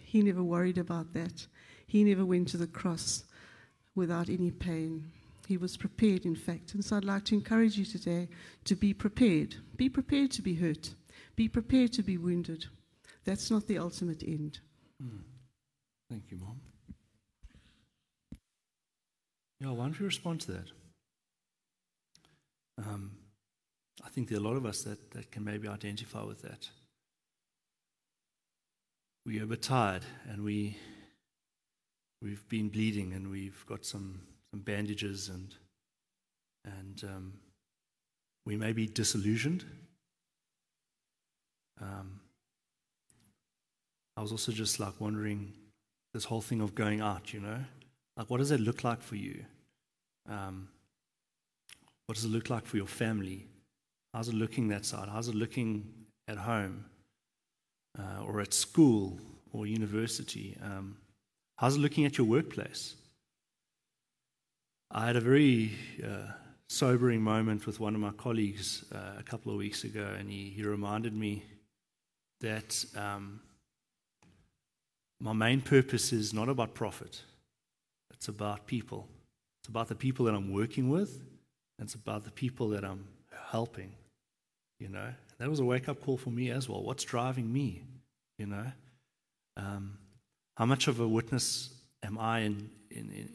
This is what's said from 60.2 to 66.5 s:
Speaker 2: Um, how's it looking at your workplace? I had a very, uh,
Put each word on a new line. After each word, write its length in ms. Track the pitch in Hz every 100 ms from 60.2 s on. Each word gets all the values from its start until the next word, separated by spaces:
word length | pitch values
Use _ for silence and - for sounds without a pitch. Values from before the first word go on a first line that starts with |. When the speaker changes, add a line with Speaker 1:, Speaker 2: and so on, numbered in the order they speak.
| - 110 101 101
Speaker 2:
Um, 360 | 101 98 98 104 - _ _ _ _ -
how's 200 | 120 143
it 20 |
looking 240 | 147 147
at 140 | 143 143
your 100 | 117
workplace? 680 | 120 165 - - - - - - _ _ _ _ _ _ _ _ _ _ _ _ _ _ _ _ _ -
I 140 | 107 113
had 100 | 120
a 60 |
very, 500 | 117 139 147 120 110 104 - -
uh, 300 | 110 101 101 - -